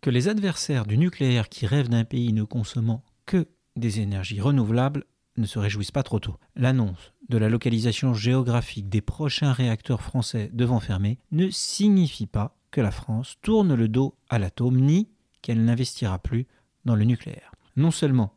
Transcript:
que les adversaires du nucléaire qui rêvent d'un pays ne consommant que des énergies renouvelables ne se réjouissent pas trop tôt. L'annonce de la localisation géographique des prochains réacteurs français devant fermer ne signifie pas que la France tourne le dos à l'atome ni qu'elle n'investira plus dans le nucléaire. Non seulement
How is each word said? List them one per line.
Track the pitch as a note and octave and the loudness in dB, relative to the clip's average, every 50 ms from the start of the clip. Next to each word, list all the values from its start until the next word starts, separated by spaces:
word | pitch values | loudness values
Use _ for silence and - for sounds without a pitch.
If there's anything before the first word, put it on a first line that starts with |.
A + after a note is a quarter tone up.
| - | 0
que | D3 | 2
les | A#2+ B2 B2+ | 0 2 2
adversaires | F#3+ A3 G#3+ G3+ F#3+ E3 - - - D3 B2+ G#2+ | 2 0 0 0 -2 -2 -4 -4 -2 -2 -2 0
du | G#2 G#2 A#2+ | 0 2 2
nucléaire | E3 F3+ - - C#3+ C3 B2 A#2+ G#2+ - | 2 2 0 0 0 2 2 0 0 -4
qui | - - - | -6 -6 -4
rêvent | - C3+ D3 C3+ A#2 | 0 0 0 0 2
d'un | A#2+ A#2 A2+ | 0 0 0
pays | - - B2 A#2+ A#2+ | 0 -2 -2 0 0
ne | G#2+ A2 G#2+ | 0 0 -2
consommant | - - B2+ G#2+ - - B2 A2+ A2+ A2+ B2 - _ _ _ _ | -2 -4 -4 -4 -4 -4 -2 -2 0 -2 -4 -6 _ _ _ _
que | - - F#3 E3 - _ _ _ _ _ | -2 0 0 0 -2 _ _ _ _ _
des | A#2+ A#2 A#2 G2+ G#2+ | -4 -4 -2 -2 -2
énergies | G#2+ G2+ G2 F#2+ F#2 F2+ G#2+ G#2 | -2 -2 -2 -4 -4 -6 -6 -2
renouvelables | G2 C#3 C#3+ C3+ A#2 G#2 A2+ A#2+ B2+ C#3 D3 C#3 - _ _ _ _ _ _ | 0 2 2 2 2 2 2 2 0 0 -2 -6 -10 _ _ _ _ _ _
ne | - A2+ | -4 -4
se | G2+ - | -2 -2
réjouissent | A2 G2+ G2+ G2 G#2 G2+ - | -2 -2 -2 -2 -4 -6 -4
pas | - C#3 C3 | -4 -4 -4
trop | - - G#2 | -2 -2 -4
tôt. | - - - - _ _ _ | -4 -4 -10 -10 _ _ _
L'annonce | - B2+ B2+ C3 B2+ A2+ G2+ F2+ - - - _ _ - | -2 0 2 2 2 0 0 -4 -8 -14 -20 _ _ -6
de | - A#2+ A2+ | -2 0 2
la | A2 A2 | 2 2
localisation | A2+ A#2 - B2 A2+ A2+ A2 A#2+ G#2+ - - C3 B2 | 0 0 0 0 0 2 0 0 -2 0 0 0 0
géographique | G#2+ G2+ B2 B2 C3+ B2+ A#2+ A#2 A#2+ - - - - G2 | 0 0 2 2 2 2 2 0 0 -2 -2 -8 -10 -8
des | G2 G2 G#2+ | -2 -2 -2
prochains | - - - - D#3 C#3+ - - D#3 C#3+ | -2 -2 -6 -4 -4 -2 -2 0 0 0
réacteurs | B2+ A2+ B2+ A#2+ A2+ G#2+ - - B2+ A2 - | 2 2 0 0 0 -2 -2 -4 -4 -2 -2
français | - - C3 A2+ - - A#2 G#2 - G2+ | -2 -2 -2 -2 -2 -4 -6 -6 -4 -2
devant | A#2 B2 A#2+ B2+ A#2+ | 0 0 2 2 0
fermer | F#2+ - G2+ F#2 G2 G#2 A#2+ - _ _ | 0 -2 -2 0 0 0 -2 -4 _ _
ne | - D3+ F3+ F#3+ | 0 0 0 0
signifie | - - - - - - G3+ G#3 G3+ F#3+ F3 C#3+ - - A2 | -2 -6 -6 -6 -2 0 2 4 4 4 4 2 0 -6 -10
pas | - - G#2+ G#2 B2+ _ _ _ _ | -4 -2 -2 -2 -2 _ _ _ _
que | - - | -2 0
la | A#2+ G2+ | 0 0
France | - - - - A2 A2 B2+ - - _ | -2 -4 -6 -4 -4 -4 -4 -8 -12 _
tourne | - - A3 A3 G3+ F3+ C#3+ | -2 0 2 4 4 4 4
le | A#2 A2+ | 2 2
dos | A2 G#2+ B2+ C3+ D3 - _ _ _ | 2 2 0 0 0 -4 _ _ _
à | - | -2
l'atome | A#2 G2 F2+ - - B2 B2 B2+ B2+ | -2 -2 -2 -4 -2 0 2 4 4
ni | C3 C#3 D#3 F#3 A3 - _ _ _ _ _ _ | 4 4 4 2 0 -2 _ _ _ _ _ _
qu'elle | - - A#2 A2+ A2+ | -6 -2 0 2 4
n'investira | A#2 A#2+ A#2 C3 - - - B2 G#2 F#2 F#2 | 2 2 2 -2 -4 -4 -4 -4 -2 -2 -2
plus | _ - A#2+ A#2 C3 _ _ _ _ _ _ _ _ | _ -4 -4 -4 -4 _ _ _ _ _ _ _ _
dans | B2 A#2 | 0 2
le | G#2+ G#2 | 4 4
nucléaire. | A#2 B2 - - - - - - - - _ _ _ _ | 4 2 0 -2 -12 -14 -14 -16 -20 -20 _ _ _ _
Non | C3 D3 E3 | 2 2 2
seulement | D#3+ - - C#3+ C3 B2+ G#2+ G2 _ | 2 2 0 2 2 2 2 0 _